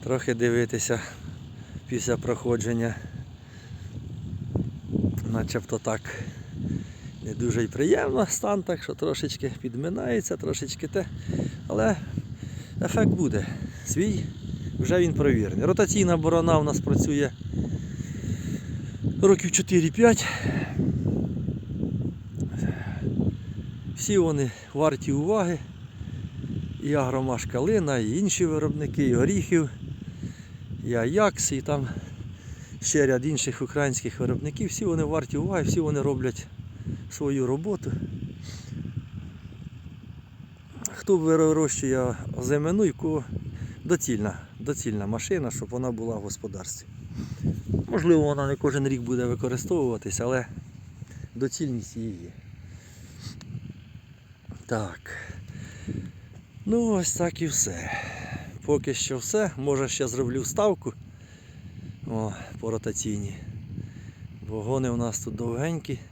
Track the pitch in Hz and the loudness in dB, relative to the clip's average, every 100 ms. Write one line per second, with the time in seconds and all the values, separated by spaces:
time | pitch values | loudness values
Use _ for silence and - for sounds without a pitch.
0 | - 127 - 120 120 117 117 117 - 120 | 0 0 2 2 4 4 2 0 0 -2
1 | - - - - - - - - - 123 | -2 -12 -12 -12 -14 -14 -12 -14 -4 -4
2 | 113 117 120 120 123 120 110 117 117 107 | 0 0 0 -2 2 2 2 0 0 -2
3 | - - - - - - - - - - | -8 -12 -12 -14 -16 -18 -14 -12 -10 -10
4 | - - - - - - - - - - | -10 -10 -8 -8 -4 -2 -4 -6 -4 0
5 | - - 107 113 110 120 98 113 - 110 | 0 0 -2 -2 0 -2 -2 -2 0 -2
6 | - - - - - - - - - - | -4 -8 -8 -10 -12 -6 -4 -4 -4 -12
7 | - - - 104 120 110 110 117 147 - | -14 -10 -8 -2 0 2 0 2 4 4
8 | - 254 208 - 208 202 185 175 - - | 4 2 2 0 0 0 0 -4 -4 -2
9 | 165 147 147 - 139 120 135 117 151 208 | -2 0 -2 -2 -6 -4 -6 -4 -4 -2
10 | 254 233 - - 156 - 135 - 151 202 | 0 0 0 -4 -2 -4 -4 -6 -2 -2
11 | 180 - - - - - - - 220 196 | -2 -6 -4 -2 -2 -4 -4 2 4 2
12 | - - - - - - - - 180 - | -2 -6 -6 -8 -8 -8 -8 -2 0 4
13 | 202 180 151 104 92 - - - - 147 | 4 6 2 2 -2 -4 -6 -8 -2 2
14 | 202 196 - - - - - - - 180 | 2 2 -2 -6 -6 -6 -6 -2 2 6
15 | 175 151 143 117 101 98 139 180 208 208 | 4 6 6 6 4 4 4 6 4 6
16 | 185 170 156 165 165 160 147 143 - - | 6 6 6 6 8 6 6 2 4 4
17 | - 143 143 - - - - - - - | 4 4 2 0 -6 -2 -2 -2 -4 -6
18 | - - - - - - - - - - | -6 -6 -4 -2 -2 -4 -4 -6 -6 -2
19 | - - 190 185 180 - 180 185 160 156 | -2 6 8 8 6 0 4 6 6 8
20 | 233 226 - - - - - - - - | 8 8 2 -2 0 0 -2 0 2 2
21 | - - - - - - - - - - | 2 2 0 -2 -2 -4 -4 -4 -2 0
22 | - - - - - - - - - - | -2 -4 -10 -4 -4 0 -2 -2 -4 -4
23 | - - - - - - - - - - | -2 0 -2 -2 -8 -10 -10 -10 -10 -8
24 | - 202 165 147 131 - - 139 156 139 | 2 4 6 4 0 -2 -8 2 2 2
25 | - 139 156 214 175 170 - - - - | 0 2 4 4 2 0 -4 -14 -14 -12
26 | - - - - - - - - 143 147 | -10 -8 -8 -8 -6 -4 -6 -6 0 2
27 | 131 131 131 120 110 123 151 220 160 131 | 4 2 0 0 0 0 4 4 4 2
28 | 107 135 202 - 175 156 151 - 143 - | 2 2 2 4 2 4 2 0 -2 2
29 | 139 120 135 196 - 175 147 - - - | 6 6 6 4 4 4 4 -2 -8 -8
30 | - - - - - - - - 110 117 | -8 -8 -8 -10 -14 -14 -10 -6 0 2
31 | 113 175 214 - - 139 - 147 127 - | 2 6 4 4 0 0 0 0 0 -4
32 | - - - - - - - - - 156 | -8 -10 -12 -12 -14 -14 -12 -6 2 6
33 | 139 127 135 151 - 123 127 - 143 123 | 6 6 4 0 -2 -2 -2 2 2 2
34 | 120 - 131 127 147 143 202 - 208 165 | -2 -2 0 0 -2 -2 -4 0 0 2
35 | 151 156 139 147 175 190 151 - 156 147 | 2 0 0 0 2 2 2 2 4 4
36 | 135 131 127 - - - - - - - | 2 2 0 -2 -8 -12 -14 -10 -8 -8
37 | - - 147 139 123 135 180 202 - - | -8 -4 0 2 2 2 0 -2 -2 -4
38 | - - - - - - - - - - | -4 -6 -8 -8 -12 -12 -10 -8 -6 -6
39 | - - - - - - - - - - | -8 -12 -12 -14 -16 -14 -14 -14 -16 -16
40 | - - - - - - - - - - | -16 -16 -18 -18 -18 -18 -18 -10 -10 -8
41 | - 190 156 160 156 156 151 - 139 131 | 4 6 8 8 8 8 4 2 2 4
42 | 127 117 - - 127 147 151 190 202 - | 4 0 -4 -2 2 2 4 4 4 4
43 | 160 156 123 - - - - - - 170 | 0 0 -2 -6 -6 -8 -8 -8 0 0
44 | - 117 104 87 - - 117 147 123 107 | 2 0 0 -2 -12 -10 -4 -2 -2 -2
45 | 101 110 - 190 131 - 101 123 127 113 | 0 -2 0 0 0 -4 -4 -2 -2 -2
46 | 113 110 101 90 110 98 90 - - - | -2 -4 -6 -8 -8 -8 -10 -12 -12 -14
47 | - - - - - - - - - 220 | -12 -8 -8 -2 -2 -2 0 0 0 0
48 | 165 165 147 143 139 139 147 139 139 135 | 6 8 8 2 0 2 2 2 2 0
49 | 120 123 123 120 123 123 - 180 131 110 | 0 0 2 0 0 -2 0 2 2 0
50 | - - 117 127 120 - - - - - | -2 -2 2 0 0 -8 -14 -16 -18 -16
51 | - - - 113 135 - 151 120 101 - | -14 -14 -12 -2 -2 0 -2 -2 -6 -6
52 | 113 92 85 - - - - - - - | -6 -6 -12 -14 -18 -16 -16 -16 -18 -18
53 | - - - - - - - - - - | -18 -14 -14 -14 -12 -12 -10 -14 -16 -20
54 | - - - - - - - 117 101 82 | -20 -20 -20 -20 -16 -16 -4 -2 -2 -8
55 | - - - - - - - - - - | -12 -12 -12 -14 -14 -14 -14 -12 -8 -8
56 | - - - - - - - 226 233 202 | -8 -14 -18 -20 -20 -12 0 2 4 2
57 | 170 - 175 - 165 - - 87 85 - | 2 0 -2 0 -2 0 0 -2 -6 -6
58 | - - - - - - - 147 139 127 | -6 -8 -8 -8 -10 -12 0 2 2 -2
59 | - 131 - 214 208 139 139 135 135 - | -2 -2 0 0 0 0 0 2 2 0
60 | 131 120 127 127 117 - 208 190 - - | -2 0 0 0 -2 2 4 4 -2 -8
61 | - - - - - - - - - - | -16 -18 -20 -20 -20 -18 -16 -14 -14 -12
62 | - 113 110 98 - - 113 110 113 107 | -6 -2 -2 -6 -12 -8 -4 -2 -2 -4
63 | 110 104 101 95 - - - - - - | -4 -4 -4 -8 -10 -12 -10 -10 -10 -12
64 | - - - - - 110 107 135 131 120 | -16 -16 -16 -14 -8 -6 0 0 2 0
65 | 120 104 - - 120 117 151 165 - 127 | 0 -2 -6 -4 -4 -2 -2 -2 -6 -8
66 | - | -10